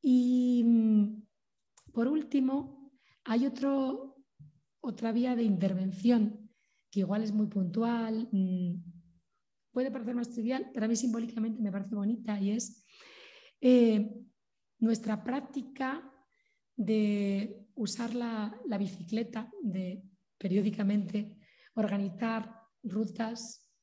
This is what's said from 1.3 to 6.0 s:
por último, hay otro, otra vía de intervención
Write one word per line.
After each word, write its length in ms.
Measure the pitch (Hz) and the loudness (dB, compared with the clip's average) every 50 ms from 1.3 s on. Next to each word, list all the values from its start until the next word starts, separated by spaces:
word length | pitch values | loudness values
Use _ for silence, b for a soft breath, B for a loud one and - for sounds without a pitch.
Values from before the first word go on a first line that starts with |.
| _ _ _ _ _ _ _ _ _ - _ - | _ _ _ _ _ _ _ _ _ -20 _ -10
por 160 | - 233 233 262 | -4 -2 0 2
último, 840 | 302 311 294 - - 277 262 262 269 285 277 - - - - b b b b b b b _ | 2 0 -2 0 0 2 2 2 0 -2 -4 -6 -12 -18 -20 b b b b b b b _
hay 220 | - 220 240 254 | -2 0 2 2
otro, 720 | 277 - 240 254 277 277 277 269 262 381 453 539 277 - - _ _ _ _ - - _ _ _ _ _ _ | 0 -2 -2 0 0 2 2 0 0 -2 -6 -8 -12 -16 -20 _ _ _ _ -20 -20 _ _ _ _ _ _
otra 320 | - 254 214 - 233 226 | -8 -8 -6 -4 -4 0
vía 220 | 220 240 240 254 247 | 0 2 2 2 0
de 80 | 233 | 2
intervención 1080 | 233 214 196 170 185 190 180 180 190 190 185 - | 2 2 2 2 2 0 0 0 -2 -2 -4 0